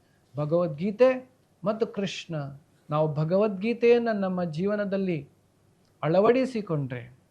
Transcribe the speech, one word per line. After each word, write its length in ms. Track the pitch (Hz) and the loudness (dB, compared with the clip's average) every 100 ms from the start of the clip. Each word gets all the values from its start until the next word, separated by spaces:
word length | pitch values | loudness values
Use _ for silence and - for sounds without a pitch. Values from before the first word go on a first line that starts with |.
| _ _ _ 135 | _ _ _ -8
ಭಗವದ್ಗೀತೆ 960 | 147 170 175 147 190 208 254 254 254 _ _ _ | -2 0 0 -2 -4 4 4 4 -6 _ _ _
ಮತ್ತು 220 | 185 214 226 | -6 -2 -4
ಕೃಷ್ಣ, 480 | - 196 - - 160 139 139 _ _ _ | -4 -6 -6 -8 -8 -8 -12 _ _ _
ನಾವು 240 | 151 156 | 0 0
ಭಗವದ್ಗೀತೆಯನ್ನ 960 | 143 156 185 214 190 214 233 233 240 233 | 2 0 2 2 0 -4 2 4 4 2
ನಮ್ಮ 320 | 214 190 185 | -2 -2 -2
ಜೀವನದಲ್ಲಿ 840 | 175 151 190 208 202 196 196 165 139 _ _ _ _ _ _ _ | -4 -2 -2 -2 -2 -2 -2 -4 -6 _ _ _ _ _ _ _
ಅಳವಡಿಸಿಕೊಂಡ್ರೆ, 1120 | 147 170 214 247 254 233 202 156 135 123 120 - _ | 2 4 4 4 0 -4 -4 -4 -4 -8 -12 -20 _